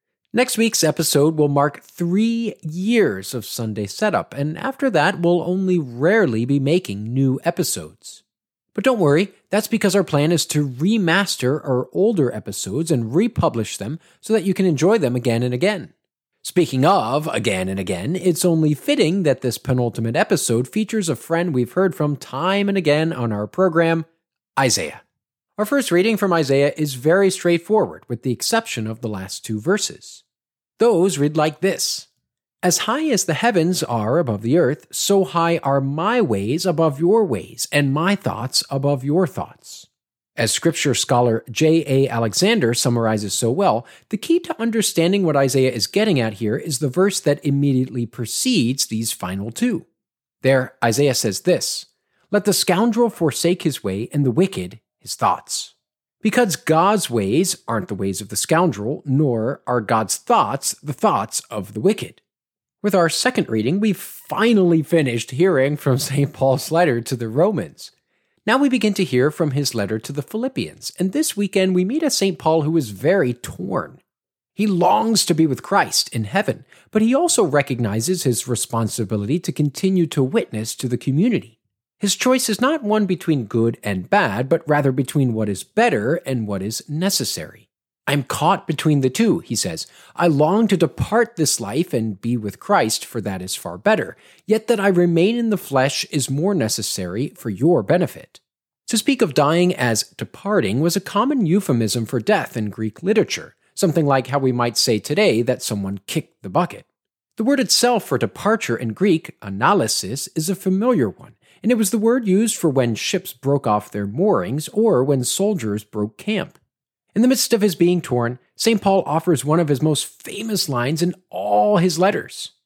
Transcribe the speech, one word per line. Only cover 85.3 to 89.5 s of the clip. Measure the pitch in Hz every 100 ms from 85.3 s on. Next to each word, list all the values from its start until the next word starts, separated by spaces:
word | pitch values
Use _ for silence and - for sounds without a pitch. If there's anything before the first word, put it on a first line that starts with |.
what | 110 104
is | 95
better | - - 233 127 110 170 -
and | 127 107
what | 98
is | 98 - -
necessary. | 147 190 - 117 - 76 - _ _ _ _ -
"I'm | 143
caught | 127 - 156 190 -
between | 156 160 147
the | 131
two," | 131 226 170
he | -